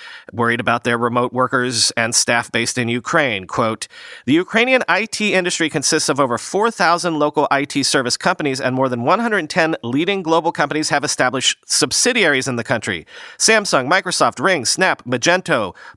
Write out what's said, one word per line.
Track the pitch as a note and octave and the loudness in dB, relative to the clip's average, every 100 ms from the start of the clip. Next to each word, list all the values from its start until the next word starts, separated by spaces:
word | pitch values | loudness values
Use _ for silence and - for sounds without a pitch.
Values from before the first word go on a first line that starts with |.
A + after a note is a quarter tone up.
| - - - | -20 -20 -12
worried | A2 A#2 A#2 | -2 0 0
about | A#2 A#2 | 0 0
their | B2 A#2 | 2 0
remote | A#2+ B2 B2 | 2 0 0
workers | A#2+ B2+ C3 B2 A2+ - - | 0 0 0 -2 0 -2 0
and | A2+ A#2+ | 0 0
staff | - A#2 - | 2 0 0
based | A2+ A#2 - | -2 -2 -2
in | A#2 | -2
Ukraine. | A#2+ - E3+ C#3 G2+ F#2 | -2 -2 0 0 -2 -6
Quote, | - A2+ A2 - - - - - | -2 -2 -2 -8 -16 -20 -10 0
"The | |
Ukrainian | D#3 F#3 A3+ B3 C4 - | 2 2 0 2 2 2
I | F3+ A3 | 0 0
T | - G#3 F#3 | -2 0 2
industry | F3+ - D#3+ | 0 0 -2
consists | D#3 - D#3 - | 0 0 0 0
of | C#3 | 0
over | C3+ A#2 | 0 0
four | - F#3 A#3 | -2 0 0
thousand | A3 E3+ E3+ E3+ D#3 | 2 2 2 0 0
local | D3+ D3+ C#3+ | 0 2 2
I | C#3 C#3+ | 2 0
T | C#3+ | -2
service | B2+ D3 B2 - | 0 0 0 0
companies, | F3+ F3+ D3+ B2+ | 0 0 -2 -2
and | B2+ C3 | -2 0
more | C3 | 0
than | A#2+ | 0
one | B2+ F#3+ | 0 0
hundred | A#3 G3+ D#3 | 2 -2 -2
ten | F#3 D#3+ D#3+ | 0 0 0
leading | A#2 C3+ F3 G3 | -2 -2 -2 -2
global | E3 E3 E3 | 0 2 2
companies | - D3 D3+ D3+ | 0 -2 -2 0
have | D3+ | 0
established | C#3 - B2+ B2+ - - - | 0 0 0 0 -2 -2 -2
subsidiaries | - C#3 - B3+ B3 F3 C3+ C3 | -2 0 0 0 2 2 2 0
in | A#2+ | -4
the | |
country. | - A#2 A2 F2 - - - - | -2 -2 -2 -6 -8 -18 -16 -2
Samsung, | - A3 G3+ D3 B2+ | 2 2 2 0 2
Microsoft, | F#3 F#3 - C3 - | 0 0 0 0 2
Ring, | E3+ F3 A2+ | 0 0 0
Snap, | - F3+ C#3+ - | 0 0 0 -2
Magento, | B2 D#3+ F#3 F3+ C#3 F#2+ - - | -2 2 2 2 -2 -2 -8 -20